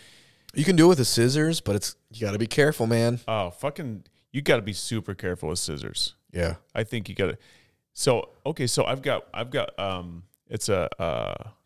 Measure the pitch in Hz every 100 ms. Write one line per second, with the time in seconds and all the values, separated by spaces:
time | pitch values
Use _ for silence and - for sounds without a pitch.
0 | - - _ _ - - 160 175 175 170
1 | 120 - 135 143 156 165 - 101 - -
2 | _ - 107 104 113 - 147 151 113 117
3 | 117 120 - 110 90 - 139 151 147 104
4 | - _ _ 131 143 131 101 98 - 113
5 | 95 95 95 87 78 87 - 73 58 -
6 | - - _ 87 85 85 _ - 113 120
7 | 101 95 95 - - - _ _ _ -
8 | - 117 - - - 165 127 - 113 131
9 | 139 113 - 90 120 135 101 - 98 92
10 | 87 85 92 _ _ 113 - 95 82 -
11 | 85 62 52 50 - -